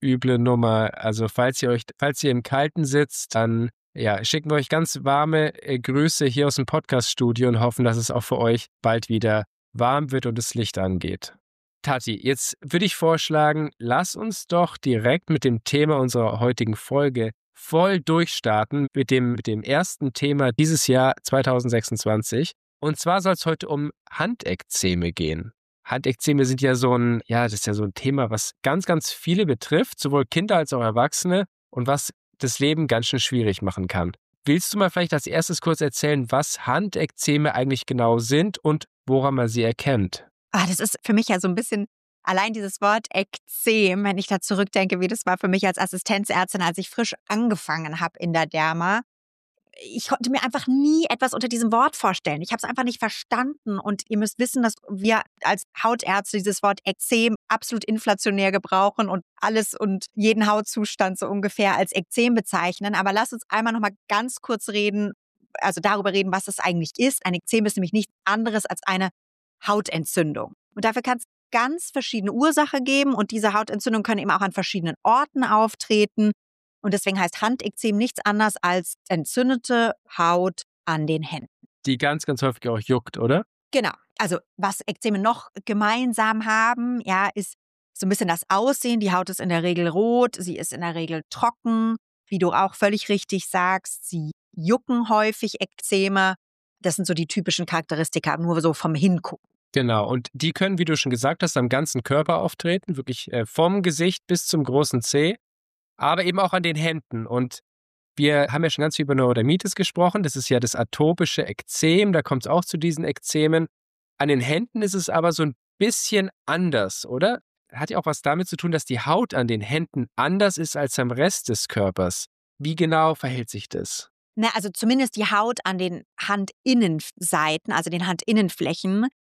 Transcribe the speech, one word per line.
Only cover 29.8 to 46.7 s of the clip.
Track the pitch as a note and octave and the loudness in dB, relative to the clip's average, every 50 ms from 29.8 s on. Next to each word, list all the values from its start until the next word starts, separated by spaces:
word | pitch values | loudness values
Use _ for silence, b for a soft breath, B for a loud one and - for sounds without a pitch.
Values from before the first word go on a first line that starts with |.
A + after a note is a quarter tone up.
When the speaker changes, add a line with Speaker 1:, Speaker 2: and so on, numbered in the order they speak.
| B3+ - - - | 0 -2 -4 -6
Speaker 1:
sowohl | - C#3+ C#3 C#3+ C3 | -2 0 2 2 0
Kinder | - - D#3+ G3 G#3+ A#3 | 0 0 -2 0 2 2
als | E3+ D#3 - | 2 2 0
auch | C#3 B2 | -2 0
Erwachsene, | A#2 A2+ G#2+ A#2 B2+ D3+ - - - F3+ F3+ G3 G3+ - _ _ _ _ | 0 2 2 2 2 2 0 -2 0 0 0 0 0 -2 _ _ _ _
und | - B2+ B2 | -6 -2 0
was | C3 C#3 C#3+ - - - _ _ _ _ - | 0 0 0 -2 -6 -10 _ _ _ _ -6
das | - B2 - - | -4 -4 0 2
Leben | C#3 C#3+ D#3 D#3+ D#3+ B2 | 2 2 2 2 2 2
ganz | A#2 A2+ A#2 | 2 0 2
schön | - - B2+ | 0 -2 -2
schwierig | - - C3 B2 A2+ G#2+ F#2+ - | -2 0 0 2 2 2 0 0
machen | G2+ F#2+ - G2+ F#2 | -2 -4 -4 -4 -4
kann. | F2+ - F#2 E2+ F2 - - _ _ _ _ _ | -2 -2 -2 -2 -2 -4 -8 _ _ _ _ _
Willst | C#3+ C#3+ F#3 - - - | 2 2 2 0 -2 0
du | G#3 | 0
mal | G3 F3+ | 0 2
vielleicht | - F3+ F3 E3 - | 2 0 0 0 0
als | D3 - - | -2 -2 0
erstes | C#3+ D#3+ E3 - F3 - | 0 0 0 0 -4 -2
kurz | - E3+ D#3+ - | 0 0 0 0
erzählen, | D#3 C#3+ - - - D3 D3+ C#3 B2+ A2+ | 0 -2 0 0 0 0 2 0 0 0
was | - C3+ D#3+ - - - - | 0 0 0 0 -4 -4 -2
Handekzeme | - B2+ D#3+ G#3 G3+ - - D#3+ - - - - - D3 D3 D3+ D3+ - | 0 0 0 0 -2 -2 -4 -4 -4 -4 -4 0 2 2 4 2 2 0
eigentlich | B2 B2+ C3+ C3+ B2+ - | 0 0 0 -2 -2 -2
genau | - C3+ B2 A#2 A#2 A#2 A#2 | -4 0 2 4 4 4 2
sind | A2+ A2+ C#3 D3+ F3+ G#3+ F#3 - | 2 2 2 2 2 0 -2 -2
und | - D#3 D3+ D#3 - - _ _ _ | 0 0 0 0 -4 -10 _ _ _
woran | - C3 C3+ C3 C#3 C3+ | 0 2 2 2 2 2
man | C3 A#2+ | 2 0
sie | A#2 A2+ A#2+ | 0 0 2
erkennt? | A2+ A2+ A#2 - - D3 C3+ A2 G2 F#2 - - - _ _ _ _ _ | 2 0 0 0 0 0 2 2 2 0 -4 -8 -14 _ _ _ _ _
Speaker 2:
Ah, | - G3 F3+ | 0 0 2
das | F3+ F#3 - | 2 0 -2
ist | A3+ G#3+ - - - | -2 -4 -4 -4 -2
für | - | 2
mich | G#3+ G#3+ A#3 - | 2 2 2 2
ja | G#3 F3+ | 0 0
so | F#3 | 0
ein | F#3 F3 | 0 -2
bisschen | G3 A#3+ - A#3 G3+ G3+ - _ _ _ _ _ _ | -2 -4 -4 -4 -4 -4 -6 _ _ _ _ _ _
allein | _ - F#3+ F#3 G3+ A3+ A3 | _ -2 0 0 0 0 -2
dieses | A3 G3+ G3 - - | -6 -6 -8 -4 0
Wort | G3+ G3+ G#3 A3+ A3 - | 2 2 2 2 0 -4
Ekzem, | - F#3+ G3 - - - - - - - - A#3 A3 A3 G#3 F#3 F#3 G3 G3+ | -4 -4 -4 -4 -8 -16 -16 -14 -12 -2 0 2 4 4 4 4 2 2 0
wenn | G3+ F#3+ | 0 -2
ich | F#3+ F#3+ - | -2 -2 -2
da | G3+ F#3 | -2 -2
zurückdenke, | - - G#3 F#3 G3+ - - G#3 F#3+ F#3 G#3 F3+ | -2 -2 0 0 0 0 0 0 0 2 0 0
wie | F#3 | 0
das | F#3+ A3 - - | -2 -2 -4 -2
war | F#3 F#3 | -2 0
für | - - | 0 2
mich | F#3+ F#3 G3 G3+ | 0 2 2 2
als | F#3+ F#3 | 0 0
Assistenzärztin, | - F#3 F#3 - F3+ - - G#3+ G3+ G#3 - - F3 F#3 - - G3 | 0 -2 -4 -4 -6 -4 -2 -2 -2 -2 0 0 0 0 0 -2 -2
als | F3+ E3+ | -2 -2